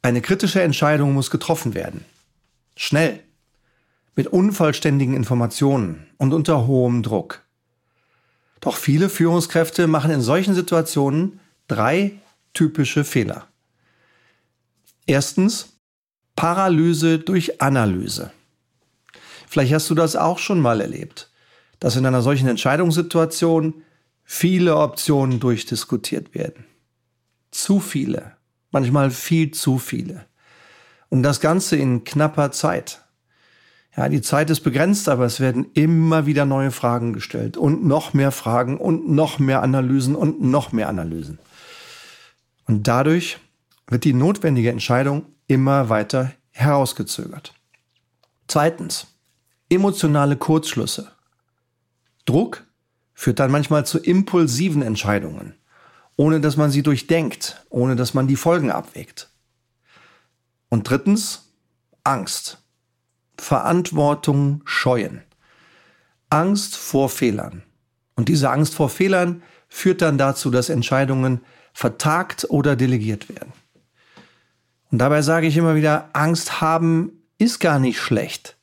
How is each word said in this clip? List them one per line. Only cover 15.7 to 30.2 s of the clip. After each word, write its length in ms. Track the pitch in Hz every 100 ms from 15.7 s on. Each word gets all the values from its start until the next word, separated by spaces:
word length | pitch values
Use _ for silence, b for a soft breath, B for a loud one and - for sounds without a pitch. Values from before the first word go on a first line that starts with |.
| _ _ _ _ _ _ -
Paralyse 840 | 160 180 190 160 165 160 165 160
durch 440 | 160 185 170 -
Analyse. 720 | 139 135 107 92 - - - - _ _ _ _ _ _ _ B B B B
Vielleicht 220 | 151 131
hast 160 | 156 156
du 60 |
das 200 | 160 160
auch 240 | - 160 180
schon 220 | - 185
mal 220 | 127 113
erlebt, 480 | 98 - - - - b b b b b
dass 160 | 127 123
in 80 |
einer 160 | 131 127
solchen 280 | 120 143 131
Entscheidungssituation 1300 | 110 127 147 175 160 175 165 165 - 170 165 156 156 B B B _
viele 540 | _ - 170 185 175 151
Optionen 640 | 151 - - 143 131 123
durchdiskutiert 960 | 127 110 - 113 - 120 - - -
werden. 320 | - - - - _ _ _ _ _ _ _ _
Zu 300 | - - 196
viele, 520 | - 143 - - - _ _ _ _
manchmal 380 | 139 123 143 135
viel 420 | 127 - 165 151
zu 260 | - - 127
viele. 480 | - - 160 185